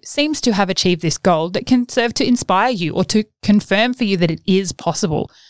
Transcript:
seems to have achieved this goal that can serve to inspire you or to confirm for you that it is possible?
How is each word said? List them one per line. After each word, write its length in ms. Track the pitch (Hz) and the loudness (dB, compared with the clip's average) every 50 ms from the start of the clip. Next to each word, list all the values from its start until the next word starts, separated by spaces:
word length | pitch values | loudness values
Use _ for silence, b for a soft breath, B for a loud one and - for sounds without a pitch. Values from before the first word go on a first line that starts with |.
| - | -8
seems 360 | - - - 294 311 302 - | -8 -2 -2 0 0 -2 -2
to 120 | - 247 208 | 0 0 2
have 160 | 190 196 185 | 2 0 0
achieved 320 | 185 - - 190 175 160 | 0 0 0 0 0 0
this 160 | - 165 - | 0 -4 -4
goal 320 | - - 190 170 156 160 175 | 0 2 2 2 2 0 -2
that 160 | 180 - - | -4 -6 0
can 240 | - 254 247 240 - | 2 2 2 2 0
serve 240 | - 254 233 240 226 | -2 -2 -2 -2 -2
to 140 | - 269 | -2 2
inspire 420 | - 247 233 - - 185 190 214 254 | 2 2 0 2 0 2 2 2 0
you 240 | 254 180 175 151 - | 0 -2 -4 -2 -2
or 100 | - 185 | -2 -2
to 180 | - - 214 214 - _ _ | 0 0 0 0 -2 _ _
confirm 520 | - - 208 208 - - 190 202 226 247 247 | 0 2 2 2 2 2 0 0 2 0 0
for 100 | - 247 | -2 -2
you 140 | 202 196 | -2 0
that 140 | 175 175 160 | 0 0 0
it 100 | 160 - - | -2 -4 0
is 260 | - 185 190 196 175 | 0 2 2 0 -2
possible? 600 | - - - 170 165 - - 165 151 - - b b b b | -8 -6 -6 -4 -2 -2 -2 -2 -2 -4 -4 b b b b